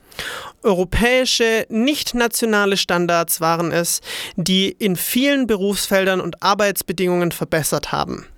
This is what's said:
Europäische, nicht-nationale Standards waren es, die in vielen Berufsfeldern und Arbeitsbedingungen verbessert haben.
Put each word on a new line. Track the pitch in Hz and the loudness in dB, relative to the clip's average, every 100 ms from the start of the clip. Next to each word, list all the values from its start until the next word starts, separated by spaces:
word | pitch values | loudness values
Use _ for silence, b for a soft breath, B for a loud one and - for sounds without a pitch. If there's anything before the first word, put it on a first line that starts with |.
| B B B B B - | B B B B B -4
Europäische, | 240 180 185 - 233 254 254 - 226 226 - | 0 2 2 2 4 4 2 2 2 2 0
nicht-nationale | 220 254 294 - 247 233 - 226 208 202 196 | 0 0 0 -2 -2 0 0 0 2 2 0
Standards | - 175 175 170 165 - | 0 0 2 0 0 -2
waren | 165 165 170 | 0 0 0
es, | 160 170 - B B B - | -2 -2 -4 B B B -4
die | 170 185 190 | 0 2 0
in | - 220 175 | 0 -2 -2
vielen | - 240 277 277 240 | -2 0 2 2 2
Berufsfeldern | 208 196 196 - 196 190 185 | 0 0 -2 0 2 2 0
und | 170 - | -2 -2
Arbeitsbedingungen | 175 202 208 185 - 175 180 175 175 | 0 2 2 0 -4 -2 0 2 0
verbessert | - 156 160 143 156 - | -2 -2 -2 0 -2 -2
haben. | 143 - - - | -4 -4 -6 -12